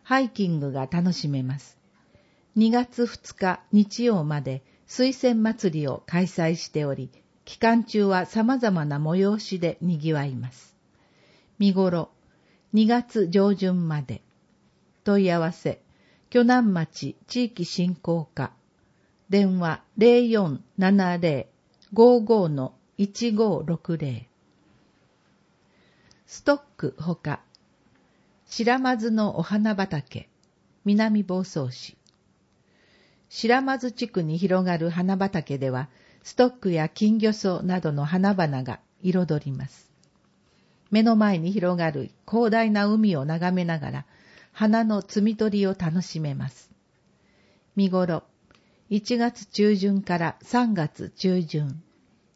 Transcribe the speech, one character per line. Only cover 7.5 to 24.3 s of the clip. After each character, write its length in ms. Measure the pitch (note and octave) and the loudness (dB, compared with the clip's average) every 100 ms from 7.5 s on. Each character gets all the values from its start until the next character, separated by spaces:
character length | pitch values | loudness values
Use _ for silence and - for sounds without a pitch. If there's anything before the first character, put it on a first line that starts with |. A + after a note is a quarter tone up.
| - | 0
間 260 | A3+ A#3 | 2 2
中 220 | A3 G#3+ G3+ | 2 0 2
は 180 | F#3 | 2
様 320 | F3+ A3 A3 C4 | 0 0 0 2
々 300 | A#3 F3+ D3 | 0 0 0
な 120 | C#3+ | -2
催 400 | D#3 F3+ G3 G#3 | 0 2 2 0
し 200 | - F#3 | -4 -4
で 180 | E3+ - | -4 -2
賑 360 | F3 D#3+ D#3 D3+ | -2 -2 -2 -2
わ 60 | |
い 100 | C#3 | -2
ま 160 | B2 B2 | -6 -10
す。 240 | - - _ _ _ _ _ _ _ _ - | -14 -20 _ _ _ _ _ _ _ _ 0
見 160 | G3+ | 2
頃、 360 | F#3+ F#3 F3 - _ _ _ _ _ _ | 2 2 0 -4 _ _ _ _ _ _
二 140 | G#3+ A3 | 2 4
月 420 | A#3+ B3 A3 F3 | 2 0 -2 2
上 260 | G3 G3+ | 4 2
旬 320 | G3 F#3 F3+ E3 | 2 0 0 -2
ま 140 | D3+ | -4
で。 220 | C3+ G#2+ _ _ _ _ _ _ _ _ | -6 -12 _ _ _ _ _ _ _ _
問 180 | - G3+ | 0 2
い 80 | F#3 | 4
合 100 | E3+ | 2
わ 120 | E3 | -2
せ、 300 | F3 D#3 - _ _ _ _ _ | -4 -6 -8 _ _ _ _ _
鋸 100 | B3 | 2
南 320 | A#3+ B3+ A3+ | 6 6 4
町 440 | F3+ D#3+ - C3+ - - | 2 -2 -6 -12 -12 -8
地 180 | A#3+ A#3+ | -4 -4
域 200 | G3+ E3+ | -4 -6
振 280 | - F3+ | -2 -2
興 360 | F3 - E3 D3+ | -2 -4 -4 -4
課。 180 | - C3 - _ _ _ _ _ _ - | -8 -8 -10 _ _ _ _ _ _ -2
電 300 | G3+ G3 F#3 | 2 2 2
話、 240 | E3+ D#3 _ - | -2 -4 _ 2
零 280 | A#3 A#3+ A#3+ | 6 6 4
四 360 | A3 F3+ C3 - - | 2 0 -4 -8 0
七 400 | F#3+ G3 F#3 F3 | 2 4 2 0
零 300 | E3+ C3+ - _ _ _ _ | 0 -2 -6 _ _ _ _
五 280 | G3+ A#3+ B3 | 6 8 6
五 260 | G#3+ A3 E3+ | 4 2 2
の 260 | C#3+ C3 - _ - | -2 -6 -10 _ -4
一 360 | G3+ - A#3+ | -4 -2 -2
五 300 | G#3+ A3 E3 | 0 0 0
六 360 | D#3 D#3+ - E3 | -4 -6 -4 -6
零。 280 | D3 A#2 - | -6 -8 -12